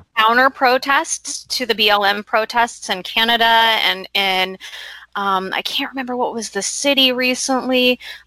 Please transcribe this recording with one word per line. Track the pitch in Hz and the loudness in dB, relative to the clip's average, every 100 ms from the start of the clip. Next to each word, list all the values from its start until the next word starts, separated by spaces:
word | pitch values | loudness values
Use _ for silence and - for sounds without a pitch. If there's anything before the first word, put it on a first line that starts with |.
| _ - | _ 0
counter | 220 233 269 | 2 4 2
protests | - 262 254 277 277 330 - - - - | 2 2 2 2 0 0 -6 -8 -12 -8
to | - 254 | -6 -4
the | 220 | 2
B | 214 | 2
L | 208 202 | 4 2
M | 202 | 0
protests | 208 226 220 240 233 - - | 0 -2 0 0 0 -2 -6
in | 190 | -6
Canada | - - 226 233 | -4 0 2 4
and | 226 226 226 220 180 185 185 | 4 4 4 2 0 -2 -4
in, | 202 196 185 185 190 - - - - - 202 | -2 0 0 -2 -4 -14 -16 -16 -18 -12 -4
um, | 196 190 190 | 0 0 -2
I | - | -4
can't | - - 277 | -4 -4 -6
remember | 262 247 247 | -6 -6 -4
what | 247 | -4
was | 226 214 | -4 -8
the | 202 | -6
city | 190 - 285 269 262 | -6 -2 0 2 2
recently, | 247 254 254 - 262 247 254 247 247 - - | 2 -2 -2 -2 -2 0 2 2 0 -6 -18